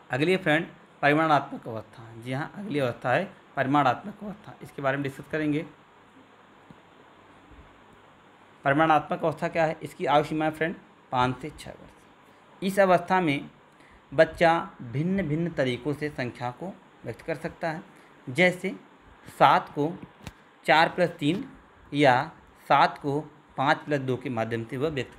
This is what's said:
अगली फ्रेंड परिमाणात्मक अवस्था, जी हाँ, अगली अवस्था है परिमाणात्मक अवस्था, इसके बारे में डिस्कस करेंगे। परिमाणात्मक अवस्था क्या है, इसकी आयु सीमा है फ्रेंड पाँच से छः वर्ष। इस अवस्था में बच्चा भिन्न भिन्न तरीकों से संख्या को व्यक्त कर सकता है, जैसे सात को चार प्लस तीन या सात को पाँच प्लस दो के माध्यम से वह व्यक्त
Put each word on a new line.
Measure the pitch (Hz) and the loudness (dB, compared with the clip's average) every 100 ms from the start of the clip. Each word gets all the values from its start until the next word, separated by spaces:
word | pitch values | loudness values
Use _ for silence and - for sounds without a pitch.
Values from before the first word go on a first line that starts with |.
| - | -6
अगली | 127 160 185 | -2 0 2
फ्रेंड | 170 151 180 - - - | 2 0 0 -10 -20 -2
परिमाणात्मक | 143 151 160 139 - 262 - | 2 4 4 2 2 -8 -10
अवस्था, | 110 - - 113 117 | -10 -12 -18 -20 -16
जी | 120 | -8
हाँ, | 131 160 190 | -8 -8 -10
अगली | 196 143 | -8 -4
अवस्था | 127 - 127 | -4 -4 0
है | 135 196 - - - | 0 0 -10 -12 -4
परिमाणात्मक | 131 143 131 120 208 - | 2 4 4 2 -6 -14
अवस्था, | 208 - - - | -14 -14 -18 -20
इसके | 127 - | -18 -4
बारे | 135 139 | -2 -2
में | |
डिस्कस | 139 - - | -4 -8 -8
करेंगे। | 160 156 147 180 - _ - - - - - - - - - - - - - - - - - - - - - - - - - - - 143 | -4 -2 -2 -4 -14 _ -20 -20 -20 -20 -20 -20 -20 -20 -20 -20 -20 -20 -20 -20 -20 -20 -20 -20 -20 -20 -20 -20 -20 -20 -20 -20 -6 0
परिमाणात्मक | 143 160 151 147 175 170 | 2 4 4 2 -2 -2
अवस्था | 143 170 | -2 -4
क्या | 170 156 | 0 0
है, | 160 | -2
इसकी | 147 - 165 | -10 -6 2
आयु | 147 | 2
सीमा | 147 156 156 | 2 -2 -2
है | |
फ्रेंड | 156 160 - - - _ | -2 -4 -4 -14 -20 _
पाँच | 127 127 127 | 0 0 -2
से | 151 | -10
छः | - - | -14 -18
वर्ष। | - - - - - - - - - | -18 -20 -20 -20 -20 -20 -20 -20 -6
इस | 190 202 | -2 4
अवस्था | 190 175 175 190 | 6 6 4 2
में | 170 143 - - _ _ - - _ | 2 -2 -4 -16 _ _ -20 -20 _
बच्चा | 143 160 - 165 170 - - | 2 2 4 2 2 -2 -12
भिन्न | 123 127 170 196 160 | -8 -4 -2 -2 -2
भिन्न | 156 175 | -2 -2
तरीकों | 165 131 120 147 | -2 -2 -2 -6
से | 143 151 | -6 -6
संख्या | 147 123 - 123 | -6 -8 -6 -10
को | 127 175 - - - 120 | -8 -12 -14 -20 -16 -14
व्यक्त | 117 | -12
कर | - 151 | -10 -8
सकता | 165 - 165 | -8 -8 -8
है, | 160 - - - - - | -8 -12 -20 -20 -18 -8
जैसे | 127 180 175 190 285 - - - - - - | 2 2 2 -6 -8 -14 -20 -20 -20 -20 4
सात | 139 170 - | 6 6 2
को | 151 147 185 - - - - _ _ - | -4 -4 -6 -14 -20 -20 -20 _ _ 4
चार | 156 165 | 4 4
प्लस | - 175 | 2 -2
तीन | - 147 190 165 - - - - | 0 -2 -2 -6 -16 -20 -20 -8
या | 143 143 123 160 - - - - | 4 6 6 0 -10 -20 -20 2
सात | 143 175 - | 4 4 2
को | 147 143 151 - - - | -4 -4 -6 -14 -14 -2
पाँच | 139 156 | 0 0
प्लस | - 143 | 0 -2
दो | 131 120 | -2 -4
के | 139 | -4
माध्यम | 117 113 117 | -4 -2 -4
से | 117 131 | -6 -4
वह | 156 | -4
व्यक्त | 143 117 | -4 -8